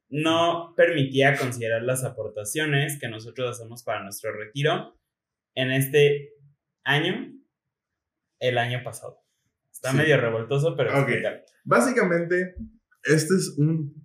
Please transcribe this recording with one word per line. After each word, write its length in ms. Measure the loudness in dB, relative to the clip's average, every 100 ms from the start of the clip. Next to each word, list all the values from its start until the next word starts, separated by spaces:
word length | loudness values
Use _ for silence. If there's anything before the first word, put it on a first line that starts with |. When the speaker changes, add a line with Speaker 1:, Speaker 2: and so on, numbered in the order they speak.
| _
Speaker 1:
no 640 | -4 0 2 2 0 -2 2
permitía 640 | 2 2 0 2 2 2
considerar 460 | -2 -4 -4 -2
las 200 | -2 -4
aportaciones 960 | -4 -6 -10 -10 -8 -4 0 0 -2 -4
que 80 | -10
nosotros 420 | -10 -12 -8 -8
hacemos 320 | -8 -14 -12
para 200 | -8 -6
nuestro 300 | -8 -10 -10
retiro 680 | -10 -10 -2 -2 -2 -6 _ _ _ _ _ _ -4
en 160 | 0
este 640 | 0 2 4 4 4 -4 _ _ _ _ _
año, 480 | -2 0 0 -4 -8 -16 _ _ _ _ _ _ _ _ _ -4
el 180 | -2 0
año 240 | 0 -4
pasado. 360 | -8 -12 -16 -18 _ _ _ _ _
Está 200 | -8 0
Speaker 2:
Sí. 60 | 4
Speaker 1:
medio 220 | 6 4
revoltoso, 560 | 4 -2 0 0 0 0
pero 140 | 2
Speaker 2:
Ok. 60 | 2 2
Speaker 1:
explícalo. 300 | 0 -2 -6 -12 _
Speaker 2:
Básicamente, 920 | 2 4 4 2 2 0 0 -2 -2 -8 -16 _ _ _
este 320 | 2 2 4 2
es 200 | 0 0
un, 360 | 2 0 -4 -12